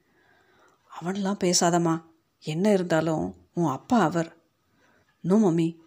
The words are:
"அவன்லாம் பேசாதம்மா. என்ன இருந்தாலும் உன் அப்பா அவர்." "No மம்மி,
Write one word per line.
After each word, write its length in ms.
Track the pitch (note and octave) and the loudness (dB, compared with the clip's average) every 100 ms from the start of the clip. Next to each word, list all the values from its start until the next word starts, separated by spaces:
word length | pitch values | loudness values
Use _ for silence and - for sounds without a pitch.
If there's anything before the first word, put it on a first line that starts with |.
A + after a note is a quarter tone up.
| _ _ _ _ _ _ _ _ _ - | _ _ _ _ _ _ _ _ _ -12
"அவன்லாம் 420 | E3 G3 G3 G3+ | -8 -4 -4 -2
பேசாதம்மா. 600 | F3+ F3+ F3 E3+ E3+ D#3+ - _ _ _ | 0 2 2 2 0 -2 -6 _ _ _
என்ன 320 | - D#3 G#3 | -8 -2 2
இருந்தாலும் 640 | G3 F3 D#3+ E3 D#3+ F3+ - _ | 2 2 -2 0 -2 -6 -10 _
உன் 160 | F3 D#3+ | -4 -2
அப்பா 280 | C3+ - A#3+ | -2 0 2
அவர்." 380 | D#3+ E3+ D#3+ - _ _ _ _ _ _ _ _ | 2 0 -4 -10 _ _ _ _ _ _ _ _
"No 120 | E3+ G#3 | 0 2
மம்மி, 320 | G3+ E3 E3 - | 2 2 -2 -4